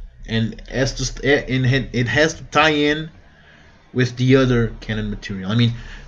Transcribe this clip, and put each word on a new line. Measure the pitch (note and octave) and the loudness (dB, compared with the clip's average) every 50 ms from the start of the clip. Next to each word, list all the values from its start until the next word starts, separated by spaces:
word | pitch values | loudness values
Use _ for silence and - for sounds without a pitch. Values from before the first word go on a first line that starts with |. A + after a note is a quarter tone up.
| - - - - - | -14 -16 -16 -16 -8
and | - A2+ A2+ A2+ G#2 - - - - | -4 -2 -2 -2 -2 -4 -8 -12 -8
has | - B2 C3+ B2+ - | -4 -2 -2 -2 -2
to | - B2+ | -4 -6
st-, | - - - - | -6 -6 -2 0
eh, | C3 C#3+ C3 - - C3 | 2 2 2 0 0 -2
and | C3 C3 | 0 2
ha-, | B2 C3+ C3+ G#2+ - - | 2 2 0 0 -2 -2
it | A#2+ A2+ | -2 0
has | A#2 A#2 D3 D#3 D#3+ D#3+ | 0 2 2 2 2 0
to | - C3 | -4 -10
tie | - - D3 D#3 D#3 D3+ D3 D3 D3 | -2 2 2 4 4 4 2 2 2
in | D3+ D#3 D#3 D#3+ - - - - - - - - - - - - - - _ _ - | 0 -2 -6 -10 -14 -20 -20 -20 -20 -20 -20 -20 -20 -20 -20 -20 -20 -20 _ _ -2
with | B2 B2+ A#2+ - | 0 0 0 0
the | - B2+ C3 C3 | 0 4 6 6
other | C3+ C3 B2 B2 A#2 A2+ A2 - - | 6 6 4 4 2 2 0 -2 -6
canon | - - G#2+ G#2+ G#2+ G#2 | -8 -6 -4 -4 -4 -4
material. | G2+ - - - G2 F#2+ F#2 F#2+ | -6 -8 -8 -8 -8 -6 -4 0
I | A2 | 2
mean, | A#2+ A#2+ A#2 A#2 - - - - - - | 2 2 2 0 -4 -8 -14 -16 -16 -16